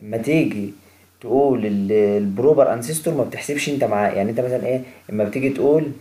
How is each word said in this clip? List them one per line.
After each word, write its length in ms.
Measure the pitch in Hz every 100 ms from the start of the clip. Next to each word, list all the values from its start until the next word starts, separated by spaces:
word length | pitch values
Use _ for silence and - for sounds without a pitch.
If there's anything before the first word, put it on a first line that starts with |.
اما 140 | 107 113
تيجي 560 | 123 160 123 101 98 - _ _ _ _
تقول 440 | 92 131 143 123 107
ال-، 260 | 101 98
البروبر 840 | 107 101 104 101 98 139 139 -
انسيستور 400 | 117 123 160 170
ما 100 | 147
بتحسبش 460 | 113 - - 147 151
انت 140 | 139
معاه، 280 | 117 104 101
يعني 200 | 98 101
انت 80 | 117
مثلا 260 | 123 127 117
ايه 160 | 127 127 - -
اما 140 | 107
بتيجي 260 | 104 131 135
تقول 420 | 135 139 156 143 -